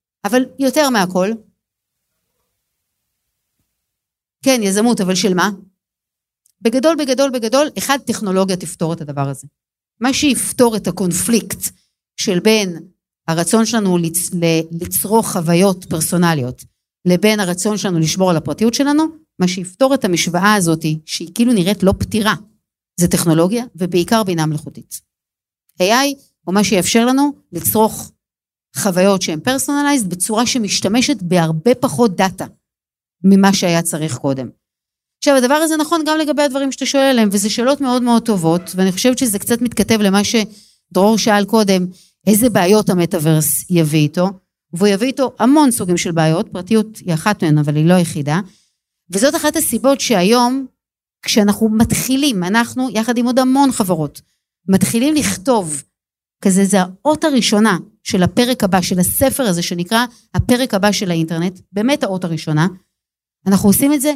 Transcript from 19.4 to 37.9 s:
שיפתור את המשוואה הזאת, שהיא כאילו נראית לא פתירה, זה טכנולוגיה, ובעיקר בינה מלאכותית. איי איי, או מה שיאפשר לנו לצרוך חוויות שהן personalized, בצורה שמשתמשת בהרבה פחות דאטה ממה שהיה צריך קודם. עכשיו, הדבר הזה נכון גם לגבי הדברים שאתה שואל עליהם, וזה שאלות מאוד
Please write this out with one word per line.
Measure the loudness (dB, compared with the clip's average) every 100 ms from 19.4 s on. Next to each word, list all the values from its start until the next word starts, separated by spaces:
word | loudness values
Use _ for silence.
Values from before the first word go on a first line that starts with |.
| -4
שיפתור | -4 -8 0 0
את | 2 0
המשוואה | -2 -2 0 2
הזאת, | 2 2 0 -2 -4 -8
שהיא | -12 -6 0
כאילו | 2
נראית | 2 0 0
לא | 0 0
פתירה, | -2 -2 -2 -2 -8 _ _ _ _ -2
זה | 0
טכנולוגיה, | 2 2 2 2 -2 -6 -8
ובעיקר | -2 -2 2 0
בינה | 0 -2 -2
מלאכותית. | -4 -10 -20 -18 -20 _ _ _ _ _ _ _ -2
איי | 0
איי, | 2 0 -4 _ _ -2
או |
מה | 0
שיאפשר | 2 0 2 2 2
לנו | 2 0 -2 _
לצרוך | -8 -2 0 0 -2 -16 _ _ _ _ _ _ -4
חוויות | -2 2 2 2
שהן | -2 -4
personalized, | -2 -2 -2 -2 0 0 -2
בצורה | -4 -4 -2 -2
שמשתמשת | -2 -4 -2 -2 0 0 -2
בהרבה | -2 0 0 0 0 0
פחות | 0 0 0 0
דאטה | -4 -4 -14 _ _ _ _ _ _ _
ממה | 4 6 6
שהיה | 2 2 0
צריך | -2 -4 -4 -4
קודם. | -4 -4 -8 -16 _ _ _ _ _ _
עכשיו, | 2 2
הדבר | 2
הזה | 2 0 -2
נכון | 0 -2 0
גם | -2
לגבי | 0 0
הדברים | -2 -2 -4
שאתה | -4 -2
שואל | 0
עליהם, | 2 2 2
וזה | 0 -2
שאלות | -2 0 0
מאוד | 0